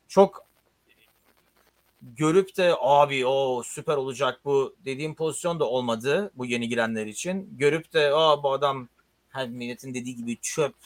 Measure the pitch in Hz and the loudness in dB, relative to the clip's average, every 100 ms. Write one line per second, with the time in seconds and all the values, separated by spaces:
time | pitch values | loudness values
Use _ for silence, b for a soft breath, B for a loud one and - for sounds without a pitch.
0 | - 190 196 - - _ _ _ _ _ | 2 4 4 2 -20 _ _ _ _ _
1 | _ _ _ _ _ _ _ _ _ _ | _ _ _ _ _ _ _ _ _ _
2 | 131 117 156 180 190 - 175 - 123 143 | -14 -2 2 4 2 2 2 2 4 6
3 | 143 135 127 135 135 123 - 151 147 143 | 6 2 0 0 0 -2 -6 -8 -2 -2
4 | 135 120 131 - 143 139 127 - 135 131 | -2 -2 -4 -2 0 0 0 -6 -10 -8
5 | 156 147 160 - 175 165 123 127 123 113 | -8 -6 -6 -4 -4 -2 0 0 -2 -2
6 | 131 170 202 127 123 120 117 117 113 110 | 0 -2 -2 -8 -4 -2 -2 -2 -2 -2
7 | 107 104 175 190 190 123 147 160 - 160 | -6 -8 -6 -6 -8 0 2 2 0 0
8 | 147 151 160 147 139 135 143 135 120 _ | 2 4 4 4 0 0 -2 -2 -10 _
9 | _ _ _ 135 123 123 120 120 135 123 | _ _ _ -10 -10 -8 -10 -10 -10 -8
10 | 123 120 117 113 - - 139 - | -8 -8 -8 -8 -6 -2 -4 -4